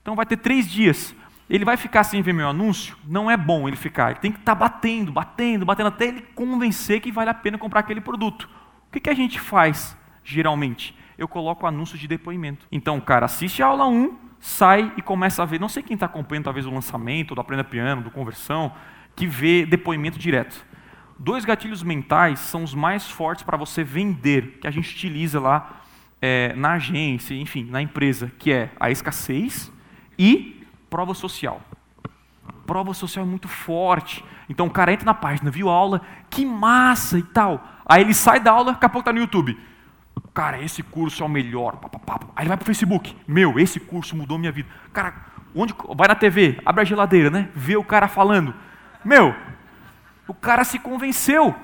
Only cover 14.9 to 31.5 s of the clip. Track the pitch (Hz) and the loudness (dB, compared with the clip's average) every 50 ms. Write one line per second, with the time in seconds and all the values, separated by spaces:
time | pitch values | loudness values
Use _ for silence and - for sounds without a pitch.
14.9 | - - - - 190 180 185 190 175 - 175 156 160 165 202 220 - 285 285 - | -6 -10 -6 -6 -4 -2 0 -2 0 -2 -4 -4 -2 -4 -4 -6 -8 -10 -8 -8
15.9 | 226 202 190 165 - 160 139 - 151 151 151 143 131 139 135 131 131 131 123 - | -6 -4 -4 -6 -6 -10 -8 -8 -8 -6 -6 -6 -6 -6 -6 -6 -8 -8 -8 -8
16.9 | - 123 113 120 139 160 156 156 147 127 - - 135 135 131 - - 120 120 135 | -10 -8 -6 -6 -4 -4 -6 -6 -8 -10 -8 -6 -6 -6 -6 -6 -4 -4 -2 -2
17.9 | 143 127 117 113 - 139 131 113 110 - - - 147 160 160 143 156 - - - | -4 -4 -6 -10 -10 -10 -10 -10 -10 -14 -8 -6 -4 -4 -4 -6 -8 -12 -20 -20
18.9 | - - - _ _ - - 175 143 123 147 165 170 175 165 160 175 175 - 175 | -20 -20 -20 _ _ -6 -6 -4 -4 0 2 4 4 4 4 4 2 2 2 -4
19.9 | 165 151 147 160 160 - 147 170 139 127 110 - - - - _ - - - - | -4 -4 -6 -6 -8 -6 -2 0 0 0 -2 -4 -12 -20 -20 _ -20 -20 -20 -20
20.9 | - - - _ - - 131 185 233 262 214 220 220 - - 220 220 175 170 175 | -20 -20 -20 _ -20 -8 -6 -4 -4 -4 -2 -2 -2 -2 -2 -12 -10 -8 -6 -6
21.9 | 160 143 127 - 151 160 175 165 143 - - - - 170 165 151 135 147 151 170 | -6 -6 -2 0 2 4 4 2 0 -4 -8 -8 -8 -8 -8 -6 -6 -2 -2 -2
22.9 | 196 208 202 - - - 165 156 170 - - - - 147 151 - - 170 160 135 | -2 -4 -8 -10 -10 -6 -6 -6 -6 -6 -6 -6 -6 -6 -6 -6 -6 -6 -6 -4
23.9 | 131 165 202 208 185 135 120 143 143 135 120 127 - - - 151 143 156 165 - | -4 -2 -2 -2 -4 0 0 2 2 2 0 -2 -14 -12 -10 -8 -6 -6 -8 -8
24.9 | - - - 185 151 147 165 160 143 147 131 131 139 151 147 - - - - _ | -10 -10 -10 -8 -6 -6 -6 -4 -4 -2 0 2 0 0 -2 -8 -20 -20 -20 _
25.9 | - - _ _ _ _ - 131 127 123 123 120 - 127 139 151 170 170 139 123 | -20 -20 _ _ _ _ -2 0 0 0 0 -2 -2 -2 -2 0 0 0 -2 -4
26.9 | 185 147 156 147 127 120 - - 139 131 147 - - 143 117 120 123 131 147 151 | -4 -2 -2 -2 -2 -4 -6 -8 -10 -10 -10 -8 -8 -10 -8 -6 -6 -6 -6 -4
27.9 | - 151 143 139 127 - 120 120 - _ - 151 139 127 113 - - - - 120 | -2 0 0 0 0 -2 -6 -10 -12 _ 0 0 0 0 0 -4 -6 -4 -2 -2
28.9 | 143 - - 156 - - - - 127 139 214 269 - - - - - - _ - | -2 -2 -4 -8 -8 -8 -6 -4 -4 -4 -4 -4 -6 -10 -12 -14 -18 -20 _ -20
29.9 | - - - _ _ - 185 214 262 392 - - - - - - - _ _ _ | -20 -20 -20 _ _ 4 6 6 6 6 2 -8 -18 -20 -20 -20 -20 _ _ _
30.9 | - 175 180 180 190 - - 185 - - - 127 | -6 -6 -4 -6 -6 -8 -10 -12 -10 -6 -6 -6